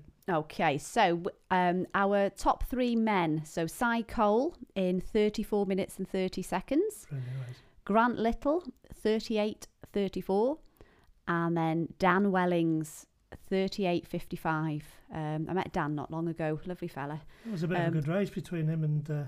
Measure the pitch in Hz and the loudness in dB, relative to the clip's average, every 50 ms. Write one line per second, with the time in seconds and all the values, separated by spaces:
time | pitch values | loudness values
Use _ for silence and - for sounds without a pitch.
0 | - - - _ _ - 175 156 156 - - - 180 156 135 151 - - - 247 | -6 -20 -20 _ _ 0 0 0 0 -2 -2 0 2 2 2 2 -2 -2 2 4
1 | 208 175 170 170 175 202 - _ _ - 196 185 180 180 175 185 180 - - 190 | 4 6 4 2 0 -4 -6 _ _ 0 2 4 4 4 2 2 0 0 0 2
2 | 202 196 202 202 202 190 - - - 294 240 - - - - 240 254 247 233 233 | 2 4 4 4 2 2 0 0 0 0 2 2 0 -2 0 0 0 2 2 2
3 | 220 220 208 185 170 160 151 160 156 - - 170 165 165 - - 254 233 233 233 | 2 2 2 2 2 2 0 0 -2 -4 -4 -4 -2 -2 -2 0 0 0 2 0
4 | 220 - - 247 214 208 208 233 277 349 - - - - - 196 185 180 180 185 | -2 -2 0 2 4 4 4 4 2 0 -2 -8 -14 -8 -2 0 0 2 2 0
5 | - - - 220 214 214 208 - 208 - 214 202 202 190 196 190 - - - - | -2 0 2 2 2 2 2 -2 -2 0 0 0 2 2 0 0 -2 -4 -6 -8
6 | 190 - - 190 185 185 - 190 180 - 180 185 - - 269 302 403 440 - - | -8 -4 -2 -2 -2 -2 -2 -6 -6 -4 -4 -4 -2 0 0 2 2 0 -2 -6
7 | - - 147 135 123 123 127 135 127 120 123 - - - _ - - - 196 226 | -12 -10 -8 -8 -8 -6 -8 -8 -8 -10 -12 -14 -18 -20 _ -10 -2 2 4 4
8 | 233 247 233 - 220 226 233 233 - 285 302 359 - 254 - _ - - - - | 4 4 2 0 0 0 0 0 0 0 0 0 -2 -6 -12 _ -16 -20 -10 -2
9 | - 214 220 226 220 - 226 214 208 220 208 - - - _ _ - - - 208 | 0 0 2 0 0 -2 0 0 0 -2 -4 -6 -12 -18 _ _ -12 -6 -2 -2
10 | 202 190 - 180 180 - 190 202 220 262 311 - - - _ - - - _ _ | -2 -2 -2 -4 -2 0 2 2 2 2 0 -4 -8 -16 _ -20 -20 -20 _ _
11 | _ - - _ _ - 175 170 170 170 165 170 160 160 160 165 165 - - - | _ -20 -20 _ _ -2 0 2 2 2 2 2 2 2 0 0 -2 -2 -2 2
12 | 185 180 175 190 202 202 180 170 180 180 175 170 165 165 160 156 156 156 - - | 4 4 6 6 4 4 4 4 2 2 2 2 2 2 2 0 -2 -4 -8 -16
13 | - _ _ _ _ _ - - - - 190 190 190 190 - - 196 175 175 165 | -20 _ _ _ _ _ -20 -18 -8 -2 0 0 0 0 -2 -2 0 0 0 0
14 | - - - 175 - - - - - 170 160 156 156 160 147 151 147 - - - | -2 -4 -6 -8 -6 -8 -8 -6 -2 -2 -2 0 -2 -2 -4 -6 -8 -12 -18 -20
15 | - - - 160 156 151 156 156 156 - - 190 - - - 190 156 147 151 147 | -18 -12 -10 -6 -4 -4 -4 -4 -4 -2 -2 -2 -2 -2 -2 -2 -2 -2 -2 -4
16 | - - 160 160 165 170 160 - 165 156 156 156 - 190 180 - 175 170 - 147 | -6 -6 -6 -4 -4 -4 -4 -2 -2 -2 -2 -4 -6 -8 -10 -8 -8 -10 -8 -8
17 | 139 143 151 151 - - - - - 233 214 160 170 160 180 175 170 165 165 160 | -8 -8 -8 -10 -12 -16 -20 -16 -12 -8 -6 -4 -2 -2 0 0 0 0 0 0
18 | 139 151 170 202 202 190 - 185 - - 175 165 156 156 165 160 156 151 151 147 | 0 0 0 0 0 -2 -4 -6 -8 -6 -4 -2 -2 0 0 0 0 0 0 -2
19 | 151 - 151 147 143 | -2 -4 -4 -6 -6